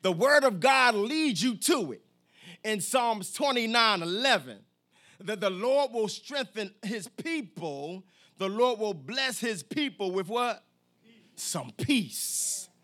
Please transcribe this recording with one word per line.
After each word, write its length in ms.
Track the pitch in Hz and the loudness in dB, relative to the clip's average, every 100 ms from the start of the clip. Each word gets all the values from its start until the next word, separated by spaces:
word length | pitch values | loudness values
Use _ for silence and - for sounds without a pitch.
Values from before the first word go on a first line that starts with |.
the 100 | 190 | 0
Word 320 | 170 254 294 269 | 2 6 6 6
of 160 | 190 | 4
God 340 | 247 269 247 214 | 4 6 6 4
leads 480 | 214 311 311 175 | 0 0 0 0
you 120 | 240 214 | -2 0
to 340 | - 302 160 | 0 0 0
it. 100 | 107 _ _ _ _ 175 175 | -8 _ _ _ _ -20 -8
In 160 | 214 214 | -4 -4
Psalms 540 | - 262 240 214 190 | 0 0 2 -2 -4
twenty-nine 680 | - 294 240 226 233 226 196 | -2 0 2 2 4 4 4
eleven, 580 | 165 190 269 214 127 101 _ _ _ _ _ _ | 0 0 4 2 2 -16 _ _ _ _ _ _
that 220 | 185 214 | -8 -2
the 80 | 196 | -2
Lord 420 | 185 233 277 277 | 0 2 2 2
will 160 | 233 214 | 0 -4
strengthen 640 | - - 277 247 214 196 _ | -4 -8 -6 -6 -6 -8 _
his 280 | 202 220 165 | -8 -8 -8
people, 960 | - 320 320 202 - 160 139 147 185 - _ _ _ | -10 -4 -4 -6 -10 -8 -8 -8 -10 -14 _ _ _
the 100 | 190 | -4
Lord 320 | 208 247 226 | 2 2 2
will 140 | 214 | -2
bless 460 | 175 131 247 262 220 | -4 -6 -4 -4 -2
his 240 | 233 196 | -4 -4
people 480 | - - 285 175 190 | -6 -4 -4 -2 -4
with 180 | 190 180 | -2 -2
what? 340 | 233 240 208 _ _ _ _ _ _ _ - | -2 -2 -4 _ _ _ _ _ _ _ -10
Some 380 | - 165 123 - | -6 -6 -8 -6
peace. 920 | 135 269 147 - - - - - - _ | 2 2 2 -6 -6 -4 -4 -6 -10 _